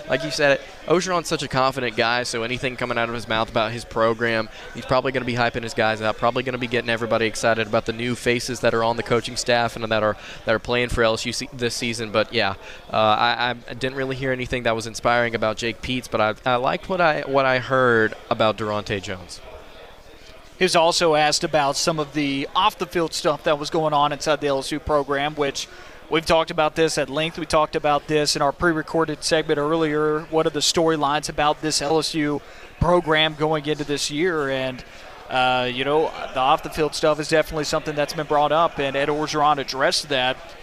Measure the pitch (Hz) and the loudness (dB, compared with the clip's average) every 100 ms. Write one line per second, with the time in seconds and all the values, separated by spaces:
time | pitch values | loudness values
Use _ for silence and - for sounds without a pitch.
0 | - 135 151 147 143 139 - - - 170 | -4 -4 -2 0 2 2 -2 -14 0 0
1 | 180 175 156 160 131 131 131 131 123 110 | 2 -2 -2 -4 -2 2 2 2 -2 0
2 | 117 120 123 117 113 123 135 123 123 117 | 0 0 -2 -4 -4 -2 -4 -4 -4 0
3 | 117 117 107 110 113 117 110 117 - 117 | -2 -2 -2 -2 0 0 -2 -4 -6 0
4 | 113 113 117 113 110 - - 120 - 131 | 2 2 0 0 -4 -10 -14 -12 0 0
5 | 135 131 123 120 117 123 113 117 110 107 | 2 -2 -2 0 0 0 -6 0 0 2
6 | 107 - 117 123 127 123 123 120 117 113 | -2 0 0 0 -2 -4 -2 -2 0 -2
7 | 113 113 113 - 117 113 110 113 110 113 | 0 0 0 0 0 2 2 -2 -2 -4
8 | 123 117 123 120 - 120 120 117 113 117 | -4 -2 0 0 -2 0 0 2 0 0
9 | - 117 117 120 - 120 117 120 113 110 | 0 0 0 -6 0 2 0 -2 0 2
10 | 107 101 - - - 110 - 120 123 120 | 2 -2 -8 -10 -2 -2 0 0 0 2
11 | 113 113 123 - 127 127 120 - 120 113 | 2 2 -2 -6 -8 -4 -4 -4 -6 -4
12 | 110 107 104 117 98 98 - - - 113 | -2 0 0 2 0 -2 -10 -18 -4 2
13 | 107 110 120 117 123 120 - 123 131 135 | 4 4 2 2 -2 -4 -10 -6 -6 -4
14 | 131 131 135 127 120 127 117 113 113 107 | -4 -4 -2 -2 -2 -2 0 -2 -4 -4
15 | 123 120 117 113 110 107 117 110 - 127 | 0 2 2 0 -2 -2 -4 -4 -4 -4
16 | - 113 107 107 131 123 135 175 - 185 | -4 0 0 0 0 0 0 -2 -4 0
17 | 165 151 143 135 135 127 120 131 127 113 | 2 2 0 2 4 2 2 2 4 4
18 | 110 - - 113 110 104 107 104 101 101 | 2 -2 -6 0 2 2 -2 -4 -4 -6
19 | 101 92 87 - - - - - - - | -6 -10 -12 -18 -18 -18 -20 -20 -20 -20
20 | - - - - - - 185 175 165 170 | -20 -20 -20 -20 -20 -2 2 4 4 4
21 | 170 151 151 151 170 151 139 143 - 160 | 4 4 4 2 0 2 2 0 -2 -2
22 | 143 147 143 139 147 180 208 - 180 180 | -4 -2 -2 -2 -2 0 0 0 -4 -2
23 | 160 - 170 143 170 147 151 165 156 147 | -2 0 0 0 0 0 0 0 2 2
24 | 147 143 160 143 147 135 131 151 - 147 | 2 0 -2 0 0 0 -2 -6 0 0
25 | 139 139 147 151 139 - - - - - | 0 -2 -2 -2 -2 -2 -10 -14 -18 -20
26 | - 160 160 165 160 165 156 - 160 156 | -2 -2 4 2 2 2 0 4 2 2
27 | 131 139 160 175 151 160 151 160 151 147 | -2 -2 -4 -4 0 2 2 0 2 0
28 | - 151 147 151 143 - 175 156 147 165 | 2 0 2 2 0 2 0 0 -2 0
29 | 156 147 - 160 151 147 147 165 156 151 | 0 -2 0 0 2 0 2 2 2 2
30 | 151 151 165 156 160 151 - 175 160 160 | 0 0 0 2 2 0 0 2 2 2
31 | 143 151 - - 147 151 156 - 143 160 | 2 0 -2 0 0 2 -2 -2 2 0
32 | 143 160 147 143 - - - - 165 180 | 0 -2 -2 -2 -6 -20 -20 -2 2 2
33 | 156 156 156 151 156 156 147 147 147 139 | 4 2 2 0 0 0 0 -4 -2 -2
34 | - 147 185 160 139 135 131 123 - - | -2 0 0 0 -2 -2 -4 -6 -14 -18
35 | - - - 127 127 127 123 123 135 151 | -18 -18 -4 2 4 2 0 -2 2 2
36 | 156 - - 131 131 160 151 165 151 - | 2 -2 -6 0 4 2 0 -2 -2 2
37 | 160 151 151 160 151 160 147 156 151 147 | 0 2 2 2 2 -2 -2 -2 -4 -4
38 | 143 160 147 147 147 156 165 - 139 139 | -4 -4 0 2 4 4 2 0 -2 0
39 | 147 147 151 151 147 143 127 131 156 - | 0 0 -2 2 2 2 -2 0 0 0
40 | 147 135 127 131 - - | -2 0 0 -2 -10 -18